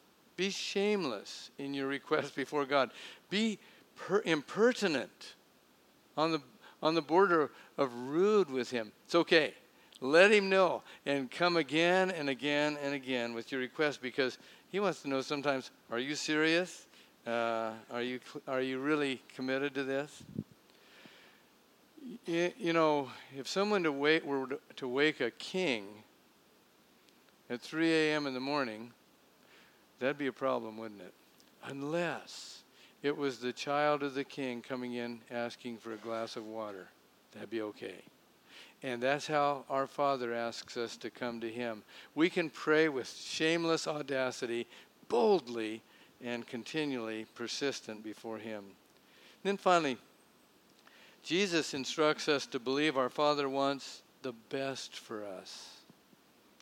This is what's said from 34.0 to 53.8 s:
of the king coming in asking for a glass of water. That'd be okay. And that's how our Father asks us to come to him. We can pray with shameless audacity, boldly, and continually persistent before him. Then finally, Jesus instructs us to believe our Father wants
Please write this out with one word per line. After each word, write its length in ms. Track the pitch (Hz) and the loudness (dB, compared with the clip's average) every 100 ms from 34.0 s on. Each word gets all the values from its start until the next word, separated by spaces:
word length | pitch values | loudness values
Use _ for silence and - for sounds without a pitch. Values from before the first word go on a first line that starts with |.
of 100 | 143 | 0
the 100 | 135 | -4
king 380 | 135 - 131 120 | -6 -6 -6 -6
coming 320 | - 131 123 | -6 -6 -6
in 260 | 120 120 117 117 | -6 -6 -8 -8
asking 460 | 120 120 - 123 113 | -6 -6 -8 -10 -10
for 160 | 117 | -10
a 40 | 110 | -10
glass 380 | 110 113 113 123 | -6 -6 -6 -8
of 100 | 107 | -10
water. 440 | 110 107 95 90 _ _ _ _ | -8 -10 -10 -16 _ _ _ _
That'd 160 | 110 104 | -16 -6
be 120 | 113 | -4
okay. 420 | 107 104 104 92 - - _ _ _ - - - | -4 -8 -12 -12 -18 -20 _ _ _ -20 -20 -12
And 180 | 135 120 | -8 -2
that's 240 | 127 143 - | 0 0 0
how 380 | 151 143 139 127 | 2 2 0 -2
our 200 | 135 135 | -2 -2
Father 440 | - 143 135 120 | 0 0 0 -2
asks 460 | 117 117 - - 123 | -2 -4 -6 -8 -6
us 180 | 113 - | -6 -6
to 120 | 113 | -12
come 320 | - 123 117 | -8 -6 -6
to 80 | 113 | -6
him. 320 | 117 120 107 - - - | -4 -6 -6 -12 -20 -8
We 160 | - 170 | 0 2
can 220 | 185 160 | 2 -2
pray 360 | - - 156 160 | -2 4 4 4
with 220 | 135 110 | 2 -6
shameless 800 | - - - 160 170 165 160 165 | -10 -10 0 2 2 2 0 -2
audacity, 800 | 151 139 135 127 120 123 117 117 - - _ - | -4 -4 -2 -2 -4 -4 -4 -6 -12 -20 _ -2
boldly, 720 | 233 220 190 120 117 107 110 - - - _ | 4 6 4 2 -4 -4 -6 -14 -20 -20 _
and 240 | 123 120 117 | -6 -6 -6
continually 800 | 123 110 160 151 127 113 110 110 - | -10 -6 -4 -2 -2 -4 -8 -10 -10
persistent 680 | 117 - 143 123 - 107 | -8 -2 -2 -2 -8 -12
before 340 | 110 104 117 110 | -12 -12 -10 -10
him. 260 | 113 107 98 92 _ _ _ - - - | -8 -10 -12 -20 _ _ _ -20 -20 -6
Then 140 | 190 202 | -4 0
finally, 400 | 196 175 151 120 - _ _ _ _ _ _ _ - - - - | 4 4 4 -2 -8 _ _ _ _ _ _ _ -20 -20 -20 -18
Jesus 500 | - 170 202 170 139 | -2 0 2 0 0
instructs 560 | 143 127 - 151 151 - | -4 -4 2 2 2 2
us 180 | 143 - | 0 0
to 120 | 135 | -4
believe 380 | 120 139 156 135 | -2 2 2 2
our 120 | 123 | 0
Father 400 | - 147 147 139 | 2 2 2 0
wants 520 | 139 139 139 | 0 0 -2